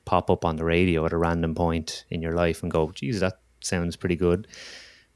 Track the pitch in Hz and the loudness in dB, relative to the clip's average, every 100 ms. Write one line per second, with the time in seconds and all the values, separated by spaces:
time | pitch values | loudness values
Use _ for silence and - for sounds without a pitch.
0 | - 90 - 90 85 80 82 85 92 80 | 0 0 2 0 0 0 2 4 4 2
1 | 80 85 85 85 82 80 85 82 80 - | 0 0 0 2 0 0 0 0 -4 -10
2 | - 85 82 85 85 82 87 82 78 - | -8 -6 -2 0 0 0 -2 0 0 -2
3 | 139 104 95 - _ _ - 90 87 - | -4 0 -2 -4 _ _ -4 -2 -2 -2
4 | 92 82 87 90 - - - - - - | -2 2 2 2 -2 -16 -18 -18 -20 -20
5 | _ | _